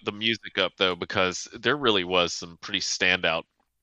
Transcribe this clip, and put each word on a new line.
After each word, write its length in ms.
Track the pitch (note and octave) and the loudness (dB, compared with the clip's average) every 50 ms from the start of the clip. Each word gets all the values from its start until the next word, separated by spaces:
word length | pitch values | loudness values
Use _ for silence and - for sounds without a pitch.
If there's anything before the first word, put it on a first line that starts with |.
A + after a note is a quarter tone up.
| - | -2
the 60 | A2 | -6
music 480 | G#2 G#2 A2 A2+ A2+ - - F#2 - G2+ | -6 -2 -2 -2 -2 -2 -6 -4 -2 0
up, 140 | F#2+ F2+ - | 0 0 2
though, 180 | - G2 F#2 F2+ | 2 2 2 2
because 520 | E2+ F#2+ - - G#2 F#2 F2+ F2 - - - - A#2 | -2 -4 -4 0 0 0 0 0 -4 -10 -12 -14 -4
there 160 | G#2+ A#2 C#3 | 0 0 0
really 280 | D3 C#3 A#2 G#2 F#2+ F2 | 2 2 2 4 4 2
was 300 | F2 F#2 F2+ F2 E2+ - | 2 2 2 2 2 0
some 240 | - F2+ E2+ E2 - | -6 -10 -14 -14 -16
pretty 180 | - - G2+ F#2 | -8 -6 -4 -4
standout 640 | - - - - G2 F2+ F#2 F#2 F2+ E2+ D#2+ E2 - - _ _ _ _ _ _ | -2 -4 -2 2 2 2 2 2 2 0 0 -2 -4 -8 _ _ _ _ _ _